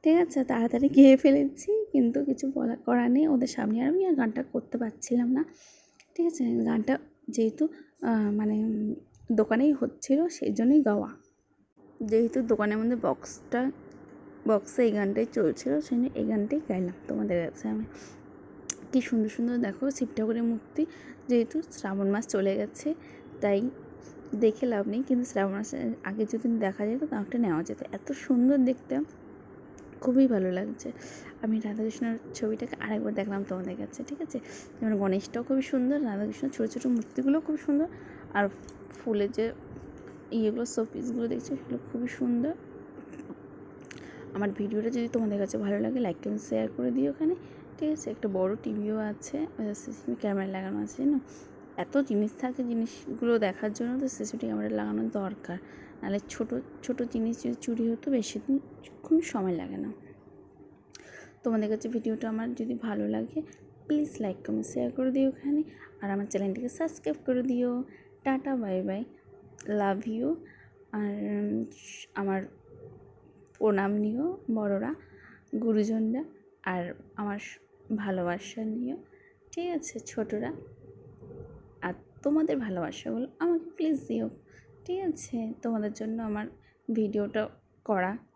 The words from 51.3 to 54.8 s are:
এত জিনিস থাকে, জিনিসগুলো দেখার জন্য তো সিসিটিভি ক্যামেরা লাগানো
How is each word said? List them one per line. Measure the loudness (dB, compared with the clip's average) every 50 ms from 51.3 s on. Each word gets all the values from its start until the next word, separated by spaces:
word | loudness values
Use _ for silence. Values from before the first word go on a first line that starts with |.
| -18 -20 -20 -20 -20 -20 -20 -14 -8
এত | -8 -8 0 0 0 2 2
জিনিস | 2 0 0 0 -2 -4
থাকে, | -6 -6 -4 -4 -4
জিনিসগুলো | -2 -2 -2 -2 -4 -6 -12 -12 -12 -6 -2 2 2 4 4
দেখার | 4 2 0 -2 -4 -4 -2
জন্য | -2 -4 -2 -2 -2
তো | -2
সিসিটিভি | -2 -4 -4 -6 -6 -6 -6 -4 -2
ক্যামেরা | -2 -2 -2 -2 -2
লাগানো | -2